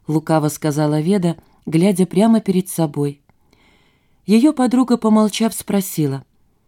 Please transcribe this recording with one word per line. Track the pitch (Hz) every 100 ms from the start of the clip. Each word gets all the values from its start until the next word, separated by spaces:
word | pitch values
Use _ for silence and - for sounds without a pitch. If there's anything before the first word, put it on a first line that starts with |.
| -
лукаво | 156 156 160 151
сказала | 151 156 147 151 151
Веда, | 156 202 175 160 _ _ -
глядя | 156 190 180 185
прямо | 170 226 226
перед | - 185 180
собой. | - 160 143 143 143 _ _ _ _ _ _ _ _ _ _
Ее | - 220 285
подруга, | 302 254 247 254 240
помолчав, | 220 220 214 - 226
спросила: | - - 202 190 - 147 135 131 _ _ _